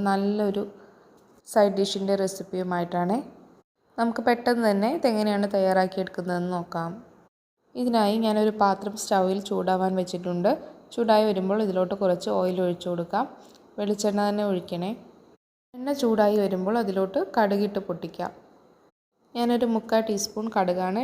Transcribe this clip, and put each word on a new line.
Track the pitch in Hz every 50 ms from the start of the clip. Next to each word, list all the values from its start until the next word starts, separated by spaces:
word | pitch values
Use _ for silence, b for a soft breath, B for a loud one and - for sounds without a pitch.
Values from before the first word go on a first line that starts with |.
| 202 196
നല്ലൊരു | 196 196 196 202 208 208 214 202 196 202 202 202 - B B B B B B B B B _ _ _ _ _ - -
സൈഡ് | 220 202 202 196 196
ഡിഷിൻ്റെ | 196 196 - 196 196 196 196 196
റെസിപ്പിയുമായിട്ടാണ്. | 190 190 190 - 185 - - 185 185 180 180 175 175 175 - 175 175 180 208 262 - - - - - - - _ _ _ _ _ _ _ _ -
നമുക്ക് | 233 233 226 - 226
പെട്ടെന്ന് | 247 240 240 240 247 240 233 233 214
തന്നെ | 202 196 202 233 302 339
ഇതെങ്ങനെയാണ് | - 247 220 214 214 214 208 202 202 202 202
തയ്യാറാക്കിയെടുക്കുന്നതെന്ന് | 196 190 190 185 190 185 185 185 196 185 185 - - 175 180 175 175 175 180 180
നോക്കാം. | 175 170 175 - 170 165 170 180 233 - - - - _ _ _ _ _ _ _ _ _ _ - 247
ഇതിനായി | 247 247 233 226 214 202 214 226 226
ഞാനൊരു | 220 214 214 214 214 214 214
പാത്രം | 202 196 190 190 196 208 208 214 -
സ്റ്റൗവിൽ | - 208 190 185 185 190 202 196 -
ചൂടാവാൻ | 202 185 180 185 185 185 185 190 190 185
വെച്ചിട്ടുണ്ട്. | 180 180 - 175 180 180 175 175 180 208 294 - B B B B - - -
ചൂടായി | - 233 214 214 214 220 214
വരുമ്പോൾ | 202 190 185 190 202 220 214
ഇതിലോട്ട് | 196 180 185 185 180 202 196 202
കുറച്ച് | 185 180 175 - 214 208 190
ഓയിൽ | 185 180 180 185 185
ഒഴിച്ചു | 180 175 175 - 180 175
കൊടുക്കാം. | 175 170 170 - 208 262 - B B B B B B - _ _ -
വെളിച്ചെണ്ണ | 208 202 208 208 - 208 196 202 208 208
തന്നെ | 208 208 208 202
ഒഴിക്കണേ. | 190 180 175 - 180 170 180 196 233 - - - - - - - - _ _ _ _ _ _ _ - 247
എണ്ണ | 254 277 285 277 254
ചൂടായി | 233 220 214 208 208 208 214 202
വരുമ്പോൾ | 190 190 185 185 190 220 240 220
അതിലോട്ട് | 196 185 190 190 190 - 294 381 - -
കടുകിട്ട് | 240 214 202 202 202 208 202 208 196 196 -
പൊട്ടിക്കാം. | 175 170 - 165 - - 175 - - - - - _ _ _ _ _ _ _ _ _ _ _ _ _ _ _ _ -
ഞാനൊരു | 240 240 240 240 233 254 233 226
മുക്കാൽ | 220 226 - 226 226 220 220
ടീസ്പൂൺ | 208 196 196 - - 220 214 226 -
കടുകാണ് | 208 190 180 180 185 185 185 190 226